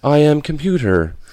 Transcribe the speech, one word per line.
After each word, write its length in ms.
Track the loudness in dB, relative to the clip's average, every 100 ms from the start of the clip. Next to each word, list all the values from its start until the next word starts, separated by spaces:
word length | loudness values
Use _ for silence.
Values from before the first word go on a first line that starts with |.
I 160 | 0 2
am 220 | 4 2
computer. 720 | -2 -6 -2 -2 2 0 0 -6 -18